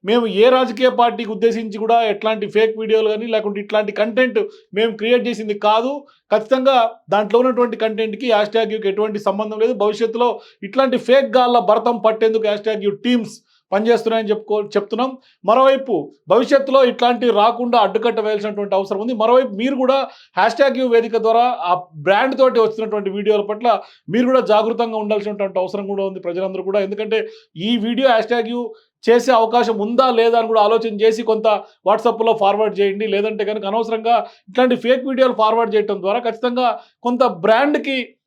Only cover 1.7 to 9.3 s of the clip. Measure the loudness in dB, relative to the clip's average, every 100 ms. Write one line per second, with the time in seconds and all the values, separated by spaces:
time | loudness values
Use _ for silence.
1.7 | -6 0 2 2 -2 -4 -4 -2 0 0
2.7 | -2 0 0 0 -2 -2 -2 -2 -8 -2
3.7 | -2 -2 -2 -2 0 0 0 -6 -10 _
4.7 | -2 -2 -2 0 2 0 -6 -6 0 2
5.7 | 2 0 -6 -12 _ _ -2 2 2 4
6.7 | 4 2 -4 -2 -2 2 2 2 2 0
7.7 | 0 -4 -2 -6 -4 0 0 2 0 -2
8.7 | -2 -2 -2 -4 -2 -2